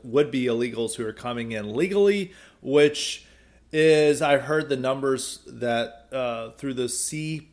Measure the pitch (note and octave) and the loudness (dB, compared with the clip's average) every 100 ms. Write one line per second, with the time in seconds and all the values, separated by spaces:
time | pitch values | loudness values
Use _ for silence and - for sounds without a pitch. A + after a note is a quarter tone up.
0 | B2 C3 D3 C3+ B2 A#2 B2 A2+ A2+ - | -2 2 2 0 0 0 -2 -2 -4 -4
1 | A2 G#2+ B2 A#2+ A#2 A2 G#2 A#2 F3+ G3+ | -8 -8 -8 -6 -6 -6 -4 -2 0 2
2 | G3+ G3+ F3+ - - _ - C#3+ D3 D3 | 2 2 -2 -10 -20 _ 0 4 4 2
3 | - - - - _ _ _ D#3 D#3+ D#3 | -6 -8 -14 -20 _ _ _ 2 6 6
4 | D3+ C#3 D3+ C#3 C3 D#3 C#3 C3 B2+ C#3 | 6 4 4 2 2 -2 0 -2 -2 0
5 | C3+ C3 - - - B2 A#2+ A#2 A2+ - | 0 -2 -4 -10 -16 -6 -2 0 -2 -8
6 | - C3 B2 A2+ A2+ - C#3 B2+ B2 - | -10 -6 -4 -6 -10 -8 -6 -4 -4 -4
7 | - D#3 D#3 D#3 - | -6 -6 -6 -8 -12